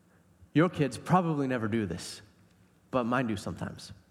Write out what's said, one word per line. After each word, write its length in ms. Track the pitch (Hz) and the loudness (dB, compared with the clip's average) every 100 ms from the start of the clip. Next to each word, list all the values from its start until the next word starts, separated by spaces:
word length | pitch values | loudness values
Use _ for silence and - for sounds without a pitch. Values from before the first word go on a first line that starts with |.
| _ _ _ _ - | _ _ _ _ 0
Your 140 | 147 175 | 4 4
kids 280 | 160 139 - | 2 -2 -2
probably 520 | - 180 165 147 131 | 2 4 4 0 0
never 180 | 127 110 | 0 0
do 200 | 113 98 | 0 0
this, 360 | 87 - - - _ - _ - _ - | -4 -10 -14 -18 _ -20 _ -20 _ -4
but 100 | 127 | -2
mine 240 | 117 123 117 | 0 0 0
do 100 | 101 | -2
sometimes. 560 | 92 87 - - - - - | -4 -6 -8 -10 -16 -18 -20